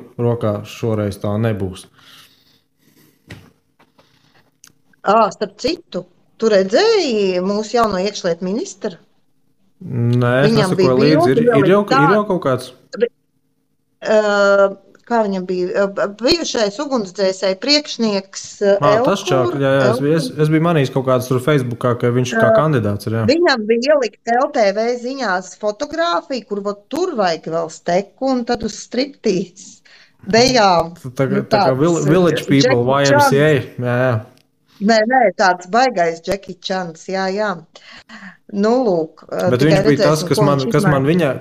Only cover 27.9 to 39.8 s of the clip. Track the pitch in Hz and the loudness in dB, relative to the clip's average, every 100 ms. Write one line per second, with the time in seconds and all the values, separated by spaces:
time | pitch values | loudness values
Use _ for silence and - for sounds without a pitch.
27.9 | 180 196 - 269 247 240 240 220 - - | -2 -2 -4 -2 -2 -2 -4 -6 -10 -8
28.9 | 233 277 - 226 180 175 - - - _ | -4 -6 -4 -2 -2 -4 -12 -20 -20 _
29.9 | - _ _ 190 220 254 240 196 170 165 | -20 _ _ 0 2 4 4 4 2 0
30.9 | - 127 123 131 - - 214 170 131 170 | -8 -10 -4 -2 -2 0 2 2 2 2
31.9 | 165 147 180 170 - - 139 247 120 127 | 2 2 4 4 0 2 2 4 2 2
32.9 | 139 139 285 285 139 156 139 - - 123 | 2 4 4 4 4 4 2 -2 -6 -4
33.9 | 120 131 110 - _ _ _ _ - 202 | 0 0 -2 -6 _ _ _ _ -4 0
34.9 | 220 220 262 208 202 190 180 180 226 262 | 2 2 2 2 2 0 0 -2 0 2
35.9 | 196 170 165 - 147 - 175 - 185 175 | 2 0 -2 -6 -6 -8 -12 -8 -6 -6
36.9 | 160 - 190 190 196 214 175 - - - | -12 -8 -6 -4 -4 -4 -6 -12 -20 -20
37.9 | - - 214 196 - - 202 214 254 233 | -20 -20 -20 -20 -20 -8 -2 2 2 2
38.9 | 170 160 - - - 147 127 151 147 | 0 -4 -10 -10 -2 0 2 4 4